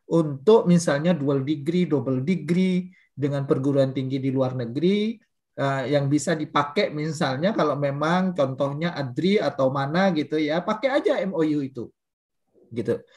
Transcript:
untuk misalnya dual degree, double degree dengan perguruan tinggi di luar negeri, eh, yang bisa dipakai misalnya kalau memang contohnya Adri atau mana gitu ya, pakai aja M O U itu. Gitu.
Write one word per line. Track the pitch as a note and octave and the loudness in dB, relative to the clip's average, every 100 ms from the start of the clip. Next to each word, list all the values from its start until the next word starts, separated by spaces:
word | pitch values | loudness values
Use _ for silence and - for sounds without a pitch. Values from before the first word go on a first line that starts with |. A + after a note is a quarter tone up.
| - | -2
untuk | E3 D#3 C3+ G#3+ A3 F3 | 0 0 0 4 6 6
misalnya | F3 D#3+ C#3+ E3 | 4 4 2 2
dual | E3 C#3 C#3 C3+ | 0 0 0 0
degree, | D3+ C#3 F3+ E3 | -2 -2 0 0
double | C#3+ A#2+ C3 C#3 | 0 0 -2 0
degree | F3 D3 F3 F#3 F3+ F3+ - _ - | -2 0 0 2 0 -4 -12 _ -6
dengan | C#3 C#3 | -4 -2
perguruan | C#3 C3+ C#3 C#3 C3+ | 0 0 2 2 2
tinggi | C3 C3 C3+ | 0 -4 -4
di | C3+ | -2
luar | C3 B2+ B2+ | 0 0 -2
negeri, | A#2 B2 F3 G#3 G#3+ - _ _ _ - | -6 0 2 2 0 -6 _ _ _ -4
eh, | C#3 C3+ B2+ | -2 -2 0
yang | C#3+ C#3 | 0 2
bisa | D3 F#3 D#3+ | 0 0 -4
dipakai | D3+ D#3 - - G3+ | -2 -2 0 0 -2
misalnya | D3+ D#3 D3 C#3+ C3 F3 | -2 -6 -2 -2 0 0
kalau | E3 D3+ C#3 | 0 0 0
memang | C#3+ C#3 D#3 F3+ F#3+ | -2 -2 0 2 0
contohnya | F3 C3+ C3 C#3+ C#3+ E3+ C#3+ | 0 -2 -2 -4 -4 -6 -4
Adri | C3 B2 F3 G#3 | -6 0 2 2
atau | C#3+ - C3 | 2 0 0
mana | C#3 C#3 E3+ G3 D#3 | 0 0 2 2 0
gitu | C3+ D#3 | -2 -2
ya, | D3+ E3 | 0 -2
pakai | G#3 G#3 C4+ C#4+ | -2 -2 0 2
aja | G4 A#3+ | 2 0
M | F#3+ E3 | -2 0
O | |
U | D#3 D3 | 0 0
itu. | C3+ B2 G#2 _ _ _ _ _ _ _ _ | -4 -8 -12 _ _ _ _ _ _ _ _
Gitu. | A#2 A#2 G#2+ - | -6 -2 -4 -6